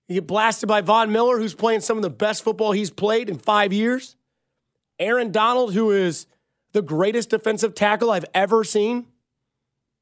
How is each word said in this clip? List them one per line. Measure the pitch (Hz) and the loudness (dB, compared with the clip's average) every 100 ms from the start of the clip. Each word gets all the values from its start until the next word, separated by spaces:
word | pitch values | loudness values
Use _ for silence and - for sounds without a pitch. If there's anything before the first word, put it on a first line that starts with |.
| - | -8
You | |
get | 180 156 | -6 -4
blasted | 196 226 214 214 | 0 0 0 0
by | 214 | 0
Von | 180 226 220 | 4 2 4
Miller, | 214 240 240 | 2 2 0
who's | 220 | -2
playing | - 226 220 | -2 0 0
some | 214 220 | -2 -4
of | |
the | 190 | -4
best | 120 214 208 | -2 -4 -2
football | - 196 214 | -4 -2 0
he's | 202 202 | 0 -2
played | - 208 226 226 | -4 -2 -2 -2
in | 156 | -6
five | - 208 202 | 0 2 2
years. | 202 226 254 - - _ _ _ _ _ _ _ - | 0 0 -2 -6 -20 _ _ _ _ _ _ _ -6
Aaron | 190 247 233 | -2 0 0
Donald, | 214 214 247 240 | 2 2 2 0
who | 185 220 | 0 2
is | 202 180 151 - _ _ _ _ | 2 0 -2 -10 _ _ _ _
the | 208 | -4
greatest | 170 156 196 233 - | -2 0 0 0 -2
defensive | 220 220 214 214 | -2 -2 -2 -2
tackle | - 208 214 233 | 0 0 2 0
I've | 190 147 | 0 -2
ever | 185 196 226 | 0 2 2
seen. | 202 214 208 240 240 _ _ _ _ _ _ _ _ _ | 2 0 0 -2 -8 _ _ _ _ _ _ _ _ _